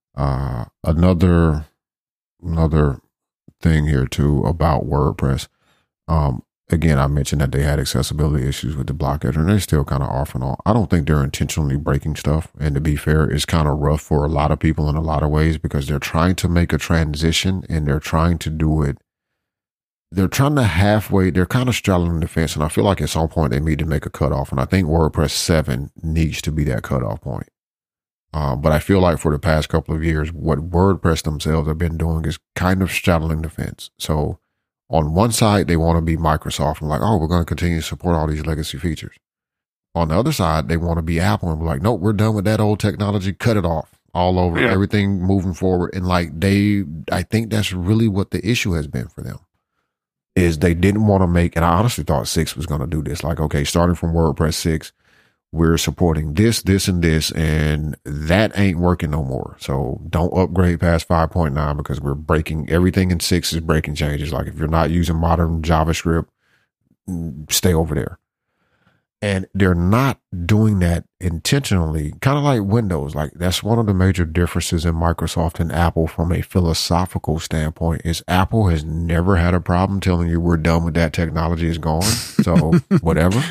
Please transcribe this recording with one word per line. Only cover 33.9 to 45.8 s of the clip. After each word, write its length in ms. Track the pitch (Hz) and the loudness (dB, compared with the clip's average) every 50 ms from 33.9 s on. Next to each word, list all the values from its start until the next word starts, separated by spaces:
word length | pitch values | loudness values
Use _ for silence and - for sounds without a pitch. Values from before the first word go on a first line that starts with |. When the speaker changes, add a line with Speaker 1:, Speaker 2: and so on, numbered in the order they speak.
| _ _ | _ _
Speaker 1:
So 420 | - - 78 76 73 80 87 - _ _ _ _ _ _ _ _ _ - | -6 -4 -2 -2 -2 -4 -6 -8 _ _ _ _ _ _ _ _ _ -2
on 240 | - 80 78 76 80 | 0 0 0 2 2
one 180 | 90 113 120 | 2 2 2
side, 360 | 110 - 120 104 104 101 82 73 | 2 2 2 4 4 2 2 2
they 80 | 85 | 2
wanna 260 | 80 80 85 85 85 | 2 2 2 2 2
be 140 | 80 82 82 | 2 0 -2
Microsoft 680 | 78 80 78 76 76 - 82 - - 71 76 - - | 0 2 0 0 0 -2 -6 -4 -2 -2 -2 -2 -2
and 80 | 78 73 | -4 -4
like, 120 | 76 - | -2 0
"Oh, 160 | 57 - 113 85 | 0 0 0 0
we're 100 | 78 78 | 0 0
gonna 160 | 87 87 82 | 0 0 0
continue 360 | - 87 82 90 87 85 82 | -2 -4 -2 -2 -2 -2 -2
to 60 | 80 | -4
support 300 | - - - - 90 85 | -6 -10 -6 -2 0 0
all 120 | 80 78 78 | 0 0 -2
these 180 | 76 76 73 | -4 -4 -4
legacy 320 | 80 78 76 76 - - 73 | -4 -4 -4 -6 -8 -8 -6
features." 380 | 82 85 78 - - - - _ _ _ _ _ _ _ _ _ _ _ _ _ _ _ - | -4 -6 -6 -6 -10 -18 -20 _ _ _ _ _ _ _ _ _ _ _ _ _ _ _ -2
On 140 | 85 85 78 | -2 0 2
the 80 | 80 98 | 2 0
other 140 | 123 160 | 2 0
side, 380 | 147 - 95 80 78 78 - - | 0 0 0 2 2 0 0 0
they 80 | 82 82 | -2 -2
wanna 240 | 85 85 82 85 | 0 -2 -2 -2
be 180 | 80 82 82 80 | -2 -2 -2 0
Apple 300 | 90 101 107 - 95 85 | 0 0 0 0 -2 -4
and 100 | 80 78 | -4 -2
be 60 | 82 | -2
like, 160 | 78 65 67 | -4 -4 -2
"Nope, 180 | 82 113 120 85 | 0 -2 -2 0
we're 140 | 85 110 107 | 0 0 0
done 220 | 95 107 110 107 | 2 2 0 0
with 100 | 104 92 | 0 0
that 140 | 107 110 107 | 0 0 2
old 200 | 107 104 107 - | 2 2 0 0
technology. 540 | - 104 80 - 104 101 101 104 92 98 90 | 0 -2 -2 0 -2 -2 0 -2 -2 -4 -6
Cut 240 | - - 123 110 104 | -2 -2 0 0 2
it 80 | 85 | 0
off 340 | 85 82 78 - _ _ _ _ _ - | 0 -2 -2 -6 _ _ _ _ _ -2
all 240 | 87 90 92 92 92 | 0 2 2 2 2
over, 220 | 90 90 82 - | 2 2 2 2
Speaker 2:
Yeah. 100 | 135 117 | 0 2
Speaker 1:
everything 500 | 95 95 101 98 - 104 98 98 98 90 | 2 2 0 0 0 0 0 0 0 0
moving 320 | 90 95 98 98 87 95 85 | 0 0 0 0 0 -2 -4
forward." 380 | - 92 92 92 87 | -2 0 0 0 0